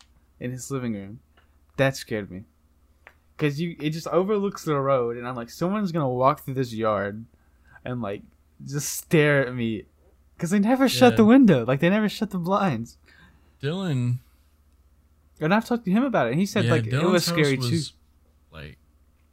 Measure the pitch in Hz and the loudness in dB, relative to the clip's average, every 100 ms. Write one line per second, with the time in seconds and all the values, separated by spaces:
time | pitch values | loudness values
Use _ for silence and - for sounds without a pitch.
0 | _ _ _ - 123 127 - 135 123 104 | _ _ _ -12 -10 -10 -8 -6 -6 -8
1 | 98 117 _ _ _ _ _ - 135 - | -10 -18 _ _ _ _ _ -2 -2 -2
2 | - 110 98 92 110 _ _ _ _ _ | -8 -8 -8 -14 -18 _ _ _ _ _
3 | - _ _ - 151 143 170 - 151 160 | -20 _ _ -4 -4 -2 -8 -6 -6 -6
4 | - 160 190 214 196 - 160 143 135 135 | -2 0 0 -2 -2 -6 -4 -2 2 0
5 | 117 120 120 127 117 - 180 208 196 165 | 0 -4 -8 -8 -10 -6 -4 -2 -2 -2
6 | 139 123 131 147 - 131 123 110 110 101 | -2 2 2 0 -4 -4 -4 -2 0 0
7 | 101 107 113 _ _ _ _ - - 123 | -2 -6 -14 _ _ _ _ -16 -10 -8
8 | 104 104 - _ _ - 135 143 - - | -8 -10 -14 _ _ -20 -10 -8 -8 -10
9 | - 165 147 143 123 127 113 107 - _ | 0 2 4 4 0 -2 -4 -4 -10 _
10 | _ _ _ - 165 202 202 262 269 - | _ _ _ -8 -2 2 2 4 2 6
11 | 247 226 214 262 233 135 113 135 170 208 | 6 8 8 8 8 6 4 2 2 2
12 | 208 - 220 185 170 190 196 113 117 - | 0 -4 -6 -4 -2 0 0 -2 -6 -14
13 | _ - - _ _ - 135 180 190 131 | _ -20 -20 _ _ -10 -8 -4 -4 -2
14 | 123 123 _ _ _ _ _ _ _ _ | -2 -4 _ _ _ _ _ _ _ _
15 | _ _ _ - 151 208 - 240 185 202 | _ _ _ -6 0 0 0 -4 0 0
16 | 277 196 120 143 202 214 117 120 113 127 | 2 0 0 0 -2 0 2 0 0 0
17 | 175 180 170 170 147 131 120 160 143 _ | 2 2 0 0 0 0 0 -2 -4 _
18 | _ _ _ _ _ 80 73 - _ _ | _ _ _ _ _ -18 -18 -20 _ _
19 | _ _ _ | _ _ _